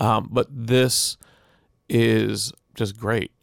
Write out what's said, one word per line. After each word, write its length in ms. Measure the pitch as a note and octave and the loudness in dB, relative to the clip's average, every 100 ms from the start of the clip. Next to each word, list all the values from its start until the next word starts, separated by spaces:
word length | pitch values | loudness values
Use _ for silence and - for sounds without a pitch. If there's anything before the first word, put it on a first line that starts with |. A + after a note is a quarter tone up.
Um, 280 | A2 A2 - | 0 0 0
but 160 | A#2+ - | -4 -4
this 640 | C#3 A2+ B2+ B2+ - - - - _ _ _ _ _ _ | -6 0 2 4 2 -2 -6 -16 _ _ _ _ _ _
is 640 | A#2 A2+ A2 G#2+ G#2 - - _ | 2 4 2 0 -2 -6 -10 _
just 240 | - G#2 G#2 | -6 -6 -4
great. 320 | G#2+ A2+ - - | -4 -2 -4 -10